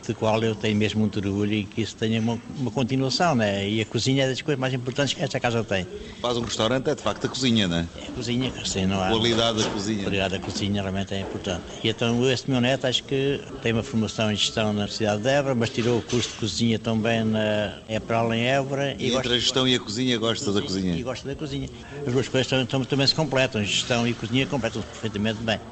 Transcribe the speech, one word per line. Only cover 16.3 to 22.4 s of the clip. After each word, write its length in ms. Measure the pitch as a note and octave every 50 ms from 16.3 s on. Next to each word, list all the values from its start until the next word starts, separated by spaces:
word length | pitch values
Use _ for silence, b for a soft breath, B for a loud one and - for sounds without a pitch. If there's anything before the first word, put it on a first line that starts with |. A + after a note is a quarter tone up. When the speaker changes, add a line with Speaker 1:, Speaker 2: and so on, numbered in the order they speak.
| -
Speaker 1:
cozinha 440 | - A#2+ G#2+ F#2+ - A#2 A#2 A2+ G#2
também 440 | A2 A#2 A2+ A2 G#2+ A#2 A#2 A2+ A2
na, 540 | A2 A2 A2 G#2+ G#2+ G#2 G#2+ G#2+ G2 E2 C#2 -
é 120 | - A2 A2
para 240 | G2+ - A#2 A2+ A#2
lá 120 | A#2 A2+
em 120 | A2+ A#2
Évora. 480 | B2 C3+ C#3 C3 C3+ C#3 C3+ C#3+ C#3 B2
Speaker 2:
E 60 | G2 -
Speaker 1:
E 20 |
Speaker 2:
entre 60 | -
Speaker 1:
gosta 220 | A#2+ - B2+ A#2 A#2+
Speaker 2:
a 60 | A#2+
gestão 280 | G#2+ - - C3 C3
e 80 | B2+ B2+
a 40 | A#2+
cozinha, 380 | - - G2+ A#2 C3 B2+ B2
gosta 340 | A2+ G#2+ A2+ A2 - - G#2
da 120 | G2 G#2 -
cozinha? 320 | - F#2+ F#2+ F#2+ F#2 E2+
Speaker 1:
E 80 | E2 F2
gosta 240 | B2 B2 - -
da 80 | C3 C#3
cozinha. 340 | C3+ D#3 C#3+ C#3 C#3 C3+ C3 B A#2+ B B C#3 C#3+ D3
As 40 | C3
duas 160 | B2 C3+ A#2
coisas 200 | - - C3